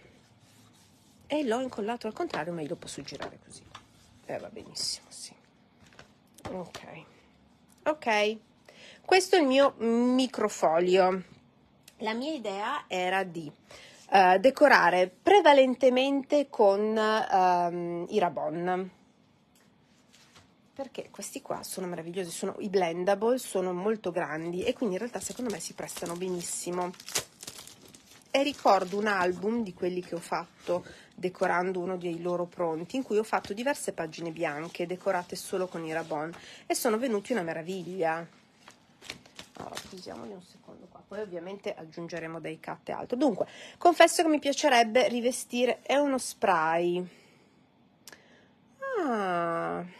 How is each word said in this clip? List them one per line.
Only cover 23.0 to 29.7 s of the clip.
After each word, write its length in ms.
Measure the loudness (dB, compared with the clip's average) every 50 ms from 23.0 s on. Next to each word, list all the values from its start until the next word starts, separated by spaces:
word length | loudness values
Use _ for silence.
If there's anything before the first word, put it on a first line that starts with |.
| 0 0 2 2 2 2 0 0
sono 340 | -2 -4 -4 -2 -2 -2
molto 380 | -2 -2 -2 -2 -2 -2 -4 -4
grandi 520 | -4 -4 -4 -4 -6 -6 -6 -6 -6 -4
e 120 | -2 -2 -2
quindi 220 | -2 -2 -2 -2
in 40 | -4
realtà 200 | -6 -6 -8 -8
secondo 300 | -10 -10 -10 -8 -6 -6
me 80 | -6 -6
si 140 | -8 -12
prestano 420 | -12 -12 -12 -10 -10 -10 -8 -8 -6
benissimo. 760 | -6 -4 -4 -4 -6 -6 -8 -8 -8 -6 -6 -4 -4 -4 -6 -8 -12 -10 -6 -6 -6 -6 -8 _ -20 -20 -18 -18 -18 -20 -20 -20 -20 -20 -20 -20 -20 -20 -20 -20 -20 -6 _
E 120 | 0 0
ricordo 560 | 0 0 -2 0 4 4 4 4 2 -2 -4 -2
un 80 | -2
album 560 | 0 0 0 0 0 -2 -2 -4 -4 -2 -2
di 100 | -4 -6